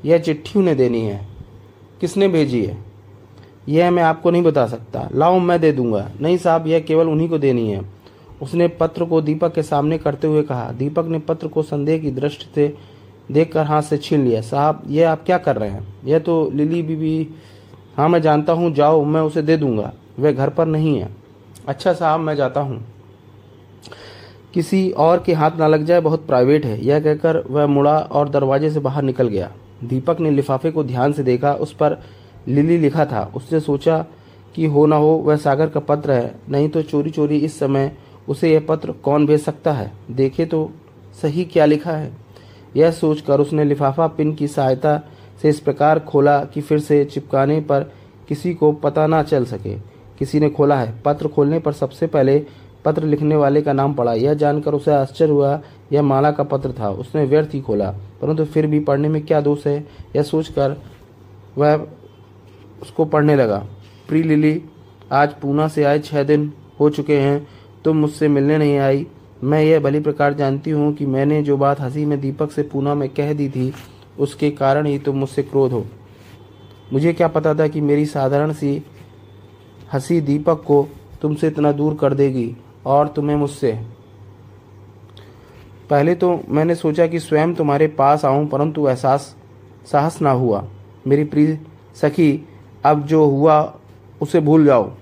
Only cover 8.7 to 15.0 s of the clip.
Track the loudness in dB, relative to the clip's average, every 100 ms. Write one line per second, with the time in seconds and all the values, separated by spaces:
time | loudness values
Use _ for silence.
8.7 | 0 -4 -2 -2 0 0 -2 -2 -2 -2
9.7 | 0 0 0 -2 -2 0 0 0 -6 -6
10.7 | -6 -4 -2 -2 -4 -4 -6 -4 -4 -4
11.7 | -4 -2 -2 -2 -4 -6 -6 -8 -2 -2
12.7 | -2 -20 -20 -20 -20 -2 0 2 0 0
13.7 | 0 0 -4 0 0 2 0 -2 0 0
14.7 | -2 -4 2